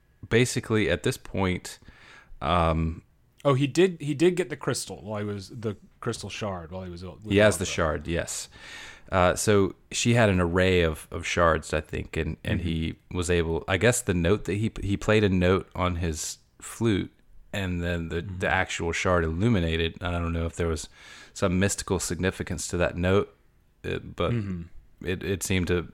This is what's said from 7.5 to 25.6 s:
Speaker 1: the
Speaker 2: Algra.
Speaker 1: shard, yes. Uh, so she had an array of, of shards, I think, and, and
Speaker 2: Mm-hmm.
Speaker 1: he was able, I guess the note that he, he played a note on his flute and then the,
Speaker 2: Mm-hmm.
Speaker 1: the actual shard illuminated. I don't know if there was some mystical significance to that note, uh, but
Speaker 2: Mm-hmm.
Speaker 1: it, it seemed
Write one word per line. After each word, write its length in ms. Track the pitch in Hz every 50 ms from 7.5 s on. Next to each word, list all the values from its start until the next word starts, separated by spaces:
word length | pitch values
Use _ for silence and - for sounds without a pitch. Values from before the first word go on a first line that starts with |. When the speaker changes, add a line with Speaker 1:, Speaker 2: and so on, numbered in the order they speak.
| 101
Speaker 1:
the 80 | - 92
Speaker 2:
Algra. 80 | - -
Speaker 1:
shard, 340 | - 87 78 78 80 76
yes. 400 | - 85 82 - - - - - - - - - - - - - - - - - -
Uh, 240 | - 95 90 90 80
so 400 | - - 110 104 101 98 87 - - _ _
she 220 | - - - 120 117
had 140 | 120 113 104
an 100 | 95 90
array 420 | 90 85 85 92 92 92 92 90
of, 260 | 85 80 76 - - -
of 160 | 85 85 82
shards, 460 | - - 92 87 82 80 78 - - -
I 80 | 76
think, 340 | 76 - - 82 - - -
and, 200 | 82 78 78 78 - -
and 160 | - - 85
Speaker 2:
Mm-hmm. 60 | 82 80
Speaker 1:
he 260 | 82 80 82 82 - - _ -
was 180 | - 90 87 82
able, 340 | 90 85 82 82 82 - -
I 100 | - 95
guess 240 | 90 101 120 120 -
the 120 | - - 92
note 300 | 87 82 85 104 107 -
that 80 | - 92
he, 160 | 104 113 107 - -
he 140 | - 98 101
played 260 | - - - 107 110 107
a 40 | 98
note 400 | 95 90 90 90 95 90 - - -
on 220 | - 90 90 87
his 400 | 85 87 85 78 76 - - - - _ _ _ -
flute 520 | - - - - 113 117 101 90 - - - _ _ - - - - - -
and 280 | 104 95 90 90 87 87
then 260 | 87 87 85 82 80
the, 120 | 80 87
Speaker 2:
Mm-hmm. 180 | - 101 92 92
Speaker 1:
the 100 | 101 80
actual 420 | 76 92 92 - - - 85 85
shard 320 | 82 - - 95 90 87 82
illuminated. 720 | 80 80 85 104 120 117 95 85 82 82 82 82 82 - -
I 100 | 90 87
don't 220 | 87 87 85 82 85
know 120 | 85 85
if 100 | 82 -
there 120 | - 87
was 220 | 85 80 80 - - - - - - - - - - -
some 260 | - 101 95 87 92
mystical 400 | 98 101 - - - - 98 87
significance 680 | - - 90 82 92 95 - - - - 92 78 - -
to 80 | -
that 200 | 87 87 - -
note, 360 | 87 87 92 95 101 - - - _ _ _ _ _ _ _ _ _ -
uh, 140 | 92 90 87
but 320 | - 85 82 - 90 82
Speaker 2:
Mm-hmm. 760 | 120 117 101 101 92 87 82 - - - - - - _ -
Speaker 1:
it, 180 | 85 95 82 -
it 200 | 82 98 87 -
seemed 240 | - 98 92